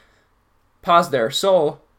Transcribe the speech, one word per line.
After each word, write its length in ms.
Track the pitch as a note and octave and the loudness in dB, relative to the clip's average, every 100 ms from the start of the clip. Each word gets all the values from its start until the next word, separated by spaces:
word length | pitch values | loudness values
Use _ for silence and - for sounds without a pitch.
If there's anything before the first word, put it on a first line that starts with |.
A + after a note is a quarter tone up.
| _ _ _ _ _ _ _ _ | _ _ _ _ _ _ _ _
Pause 280 | - E3+ C#3+ | 0 0 2
there. 200 | C3+ A2+ | -2 -2
So 500 | - G3 F#3 D3 D3 _ | -2 0 0 0 -6 _